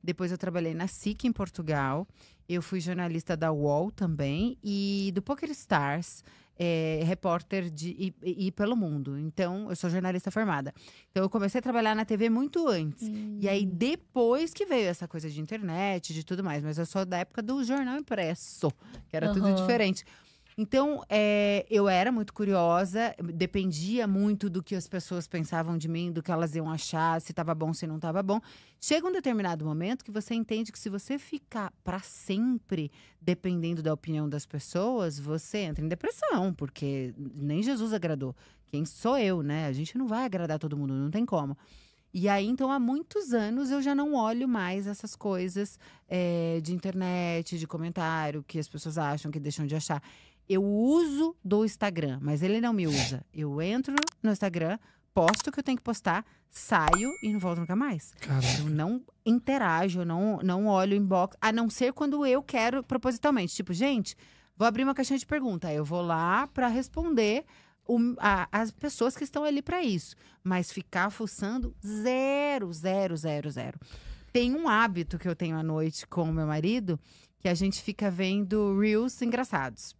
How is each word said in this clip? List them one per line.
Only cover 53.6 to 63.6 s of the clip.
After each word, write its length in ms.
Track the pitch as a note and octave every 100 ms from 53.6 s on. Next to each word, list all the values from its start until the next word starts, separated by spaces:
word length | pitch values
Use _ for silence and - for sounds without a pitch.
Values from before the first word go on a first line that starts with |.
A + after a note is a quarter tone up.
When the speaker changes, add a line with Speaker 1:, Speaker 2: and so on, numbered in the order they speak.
Speaker 1:
entro 320 | E3+ A#3 C4+ C#4 D4 -
no 80 | A3
Instagram, 440 | G3+ G3 E3+ E3 G#3+ - _ _
posto 320 | - E3+ G#3+ -
o 40 |
que 80 | C#4
eu 20 |
tenho 160 | C#4 B3+
que 60 |
postar, 420 | - A3+ - E3+ A3 _ _
saio 640 | - - G3 D#3 F3 A#3 F4+
e 100 | G#3+
não 60 | G#3
volto 220 | F3+ E3+
nunca 160 | E3 F#3+
mais. 360 | C#4+ F3 - -
Speaker 3:
Caraca. 380 | - C3+ B2+ C3
Speaker 1:
Eu 100 | D3+
não 320 | D3+ D#3+ B3 - _
interajo, 760 | - A#3+ A#3+ C4+ G#3 E3 F#3+ F3+
eu 40 |
não, 360 | E3+ E3+ G#3 G3+
não 240 | F#3+ F#3 G#3+
olho 260 | F#3+ G3
o 60 | G3+
inbox, 360 | G3 F#3 F#3 -
a 120 | A3
não 180 | A3 A#3
ser 220 | - B3+
quando 340 | C4+ D4 D4 C#4
eu 160 | B3+
quero 400 | C#4 B3+ A3+ C4
propositalmente. 720 | B3 B3+ B3+ A#3 D4 C4+ F3
Tipo, 180 | -